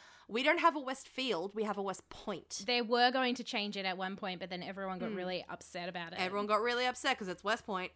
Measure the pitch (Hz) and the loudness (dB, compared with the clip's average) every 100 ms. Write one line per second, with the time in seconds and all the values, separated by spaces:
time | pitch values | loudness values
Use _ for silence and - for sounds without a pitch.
0 | - - - 220 269 330 330 294 254 254 | -20 -20 -4 2 4 6 6 4 0 -4
1 | - - 262 175 190 208 214 202 196 185 | -6 -4 0 0 0 -2 -2 0 -2 -4
2 | - - - 165 - - 196 240 220 240 | -8 -10 -6 -6 -6 -6 0 0 4 6
3 | 247 254 254 247 240 233 208 196 190 185 | 6 6 2 0 -2 -4 -2 -2 -2 -2
4 | 185 196 202 180 180 180 175 196 190 185 | -4 -4 -4 -4 -6 -6 -6 -6 -6 -4
5 | - 202 180 180 - - - 175 175 180 | -4 -2 -2 -4 -4 -8 -8 -8 -6 -6
6 | 170 175 185 202 208 214 240 240 254 247 | -6 -2 -2 0 2 4 4 2 2 2
7 | 285 254 190 180 196 233 - 185 180 | 0 0 -2 -4 0 -2 -2 -4 -4